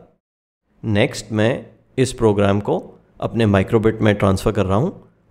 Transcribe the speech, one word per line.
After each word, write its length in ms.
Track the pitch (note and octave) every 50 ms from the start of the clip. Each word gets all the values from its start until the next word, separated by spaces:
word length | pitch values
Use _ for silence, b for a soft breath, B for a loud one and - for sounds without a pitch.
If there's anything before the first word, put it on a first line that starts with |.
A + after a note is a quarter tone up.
| - _ _ _ _ _ _ _ _ _ _ _ _ _ _ _ -
नेक्स्ट 480 | A2+ G#2 G#2 A#2+ - - - - -
मैं 340 | A2 G#2+ G#2 A#2+ C#3 C3 - - - _ _ _ _ C3
इस 140 | B2+ -
प्रोग्राम 480 | - - A#2 G#2+ G2+ G2+ G2+ G2 G2 G#2
को 400 | G2+ C3+ D#3+ - - - - - _ _ _ -
अपने 260 | - - - A#2 A2+
माइक्रोबिट 540 | G2+ G2+ F#2+ G2 - A#2+ A2 G2+ A2 A2 A2
में 140 | G#2+ G#2+ G2+
ट्रांसफ़र 380 | - G#2 F#2+ F#2+ - - A2+
कर 140 | G2+ G#2+ F#2
रहा 120 | F#2 F#2+ A2
हूँ 300 | D#3 G3+ - - - _ _ _ _ _